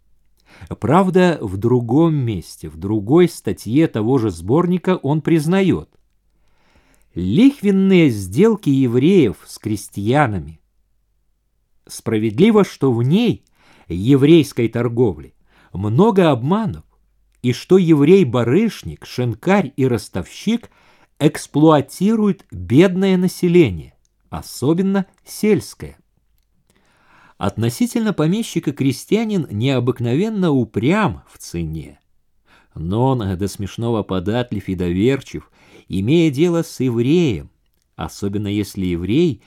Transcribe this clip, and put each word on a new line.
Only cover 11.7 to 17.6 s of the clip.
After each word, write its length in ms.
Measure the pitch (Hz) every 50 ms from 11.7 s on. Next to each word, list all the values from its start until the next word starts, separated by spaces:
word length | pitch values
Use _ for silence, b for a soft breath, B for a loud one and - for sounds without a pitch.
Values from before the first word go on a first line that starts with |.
| _ _ _
Справедливо, 760 | - - - - 113 113 107 110 113 101 120 190 233 208 208 190
что 280 | - - - 139 135 117
в 100 | 117 120
ней, 400 | 131 165 220 240 208 - - b b b b b b b b b
еврейской 840 | - 85 90 101 127 143 131 135 151 170 165 143 - - - 117 113
торговле, 640 | 113 117 120 120 117 117 127 107 80 73 67 69 _ b b b b b b b -
много 580 | 90 101 104 113 143 202 233 190 196 175 160
обманов, 540 | 135 113 120 147 196 220 226 147 82 78 - _ _ _ _ _ _ _ _ _ _ _ -
и 100 | 127 120
что 240 | -